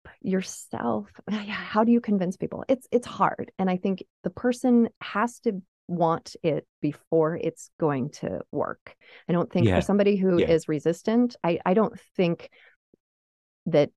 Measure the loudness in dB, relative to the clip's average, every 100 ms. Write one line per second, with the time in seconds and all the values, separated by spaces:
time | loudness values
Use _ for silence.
0 | -12 -10 -4 -4 -4 -12 -12 -8 -4 -4
1 | -6 -14 -8 -8 -6 -10 -4 0 4 2
2 | 2 -2 -2 -4 -8 -6 -2 -2 0 -2
3 | -2 0 0 0 -6 -4 -2 0 -2 -4
4 | -8 _ -10 -4 -2 0 4 4 4 -2
5 | -8 -4 -4 -2 -4 -4 -8 _ -8 0
6 | 2 0 -4 -6 -2 -2 -6 _ -6 -6
7 | _ 2 2 0 -6 -6 -12 -4 -2 0
8 | -4 -6 -8 -8 -6 -6 -4 -6 -16 -20
9 | _ -12 -4 -2 0 2 2 2 2 2
10 | 2 2 2 2 4 2 0 -2 -2 -2
11 | 0 2 2 0 -2 0 2 2 2 -2
12 | _ -2 0 -2 -8 _ _ _ _ _
13 | _ _ _ _ _ _ 0 2 2